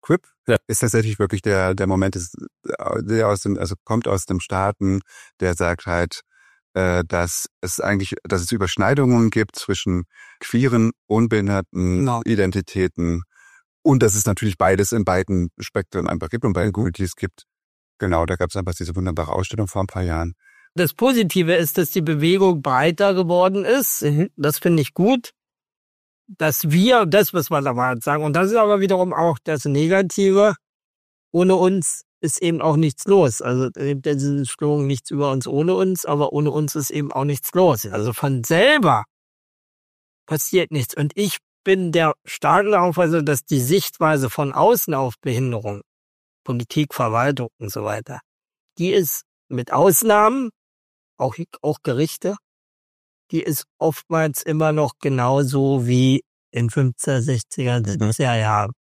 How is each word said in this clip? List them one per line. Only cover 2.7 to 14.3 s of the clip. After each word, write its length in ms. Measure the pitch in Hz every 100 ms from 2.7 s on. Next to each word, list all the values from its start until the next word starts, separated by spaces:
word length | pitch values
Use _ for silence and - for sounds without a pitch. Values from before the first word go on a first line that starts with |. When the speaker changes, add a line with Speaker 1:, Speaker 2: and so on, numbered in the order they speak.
| - - -
Speaker 1:
der 280 | 87 113 107
aus 120 | 101
dem, 180 | 98 92
also 160 | 90 95
kommt 240 | - 113 -
aus 180 | 98 -
den 140 | 92
Staaten, 600 | - 95 98 107 98 98 - - - _
der 140 | 92
sagt 320 | 87 87 87 -
halt, 360 | 87 87 - _ _ _ _ _
äh, 280 | 95 92 90
dass 420 | 85 90 87 - - _
es 200 | 90 -
eigentlich, 340 | - 101 95 -
dass 180 | - 95
es 100 | 87
Überschneidungen 760 | 113 95 - 101 143 127 120 113
gibt 260 | 110 104 -
zwischen 480 | - 95 - 90 87 _ - _
queeren, 540 | - 117 131 120 113 - _
unbehinderten 880 | 110 117 107 101 98 92 92 90 90
Speaker 3:
Genau. 220 | 131 120
Speaker 1:
Identitäten 960 | - 110 95 98 90 98 92 - 85 85 90 _ _ _ _ _
und 200 | 156 131
dass 120 | 110
es 100 | 98
natürlich 320 | 110